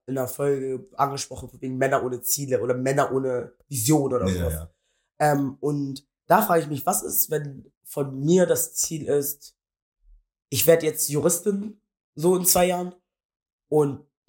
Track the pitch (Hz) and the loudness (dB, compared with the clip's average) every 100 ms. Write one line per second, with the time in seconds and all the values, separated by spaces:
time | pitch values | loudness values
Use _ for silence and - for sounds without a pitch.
0 | - 135 123 - 143 139 131 131 131 - | -8 -6 -4 -2 -2 -2 -4 -8 -8 -4
1 | 139 139 - 131 127 127 131 131 135 135 | -2 -2 -10 -12 -14 -10 -8 -2 0 0
2 | 127 123 - - 135 123 120 123 131 143 | -2 -4 -4 -4 -2 0 0 0 0 2
3 | - 131 131 123 117 - _ 135 110 151 | 2 0 -2 -4 -6 -14 _ -2 2 2
4 | 139 123 95 87 82 80 85 _ _ _ | 2 0 0 0 -2 -4 -10 _ _ _
5 | _ - 151 143 139 135 143 147 139 131 | _ 0 2 2 0 -2 -2 -2 -4 -8
6 | - _ - 180 214 170 147 139 - - | -16 _ 2 4 4 0 0 -4 -2 -2
7 | - - - 151 143 139 - _ - - | -2 -4 -2 -4 -4 -12 -20 _ -10 -6
8 | 139 135 143 185 170 160 - - - 160 | -6 -2 4 4 4 2 -2 -4 -6 -4
9 | - 143 143 - - _ _ _ _ _ | -2 0 -2 -8 -16 _ _ _ _ _
10 | _ - _ _ _ 123 - 165 156 151 | _ -20 _ _ _ 2 4 4 4 -2
11 | - 147 151 175 208 196 214 - _ _ | -2 0 0 0 -2 -4 -6 -14 _ _
12 | _ - 165 185 180 180 180 180 180 - | _ 0 2 2 2 4 2 0 -6 -12
13 | _ _ _ _ _ _ _ 151 147 127 | _ _ _ _ _ _ _ 2 2 -2
14 | - _ | -14 _